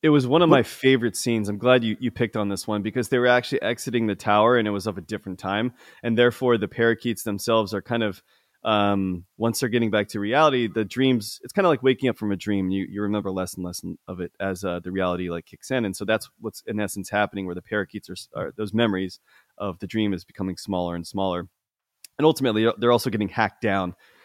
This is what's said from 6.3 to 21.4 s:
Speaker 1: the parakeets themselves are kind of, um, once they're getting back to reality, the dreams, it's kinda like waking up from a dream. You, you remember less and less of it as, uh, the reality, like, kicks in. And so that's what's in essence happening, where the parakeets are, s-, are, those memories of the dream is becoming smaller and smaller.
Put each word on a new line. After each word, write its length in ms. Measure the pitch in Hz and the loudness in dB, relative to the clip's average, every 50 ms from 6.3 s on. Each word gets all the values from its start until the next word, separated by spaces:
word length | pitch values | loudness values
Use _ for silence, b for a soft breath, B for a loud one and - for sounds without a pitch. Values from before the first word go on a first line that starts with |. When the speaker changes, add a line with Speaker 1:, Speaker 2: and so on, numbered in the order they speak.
| 117 - 131 127 120 113 | 4 2 0 2 2 2
Speaker 1:
the 80 | 107 98 | 0 -4
parakeets 560 | - - 117 117 113 110 - 120 110 - - | -2 0 2 2 2 0 -2 -6 -6 -6 -6
themselves 500 | 117 101 101 - - 117 113 107 95 107 | -6 -6 -6 -2 0 2 2 2 0 -4
are 80 | 101 | -8
kind 220 | - - 123 117 113 | -6 -4 -2 -2 -2
of, 180 | 104 92 - _ _ _ _ _ _ _ _ _ | -2 -4 -8 _ _ _ _ _ _ _ _ _
um, 600 | - 110 104 101 101 101 98 98 95 92 87 87 _ _ _ | 0 2 2 4 2 2 0 0 -2 -4 -6 -8 _ _ _
once 220 | 107 117 110 - | -2 -2 0 0
they're 100 | - 120 | -4 -2
getting 220 | 104 123 117 110 | 0 0 0 2
back 160 | 101 107 104 - | 0 0 -2 -2
to 100 | - 110 | -4 -6
reality, 480 | 101 104 117 143 156 151 135 127 120 110 | -4 0 2 4 4 4 4 2 -2 -2
the 160 | 90 113 110 | -2 -2 -4
dreams, 540 | 98 - 123 131 131 127 117 104 - - - - | -4 -2 0 2 2 2 2 -2 -6 -14 -14 -16
it's 100 | 127 - | -6 -2
kinda 160 | - 190 175 | 2 2 2
like 140 | 160 120 123 | 2 4 2
waking 260 | 131 131 127 135 127 | 2 2 2 0 -2
up 80 | 110 - | -2 -2
from 140 | - 104 | -4 -4
a 40 | 101 | -4
dream. 340 | 90 - 107 104 98 92 92 | -4 -2 -2 -2 0 0 0
You, 160 | 95 98 95 - | -2 -2 -4 -6
you 120 | - 101 | -6 -6
remember 280 | 104 101 104 104 98 98 | -4 -2 -2 -2 -4 -4
less 220 | 92 95 92 92 - | -4 -4 -6 -6 -6
and 100 | - 90 | -10 -10
less 180 | 87 85 - - 92 87 - _ - | -8 -10 -10 -10 -12 -12 -12 _ -14
of 120 | 90 90 | -10 -10
it 120 | 90 85 _ _ | -10 -10 _ _
as, 220 | 90 98 95 90 101 | -6 -4 -4 -4 -6
uh, 140 | 95 87 87 | -6 -6 -6
the 120 | 85 90 | -8 -6
reality, 380 | 92 95 92 90 90 90 90 87 | -4 -2 -2 -2 -2 -2 -4 -6
like, 160 | 85 85 - | -8 -8 -10
kicks 240 | _ - - - - | _ -20 -20 -8 -4
in. 140 | 135 127 117 | -2 -2 -2
And 100 | 101 95 | -2 -4
so 80 | - 107 | -6 -2
that's 240 | 98 110 107 - - _ _ | 0 0 0 -2 -8 _ _
what's 220 | 110 110 - - _ | -12 -12 -12 -10 _
in 140 | - 113 107 | -8 -6 -4
essence 280 | 107 98 - 104 92 - | -4 -6 -6 -10 -10 -4
happening, 360 | - 104 104 98 - 98 95 | -2 -2 -2 -2 -2 -8 -8
where 100 | 90 87 | -8 -8
the 60 | 90 | -10
parakeets 480 | - _ 110 107 98 - - 104 _ - | -10 _ -4 -4 -4 -4 -8 -14 _ -12
are, 40 | 90 | -16
s-, 160 | - - _ - | -16 -16 _ -10
are, 160 | - 90 76 - - | -10 -10 -10 -8 -8
those 160 | 107 104 92 | -10 -4 0
memories 460 | 110 117 113 98 92 95 92 - - b b b b b b b b | 2 2 2 2 0 -2 -4 -6 -12 b b b b b b b b
of 220 | 101 101 90 90 | -8 -8 -8 -8
the 80 | - 90 | -12 -6
dream 260 | - 110 107 104 98 | -2 -2 -2 0 -2
is 120 | 87 - | -4 -8
becoming 320 | _ _ - 98 95 90 - | _ _ -8 -6 -6 -6 -8
smaller 380 | - - 98 90 87 87 85 | -8 -4 -4 -2 -2 -2 -4
and 100 | 87 82 - | -6 -8 -8
smaller. 400 | - 98 98 95 90 87 | -6 -4 -2 -2 -2 -4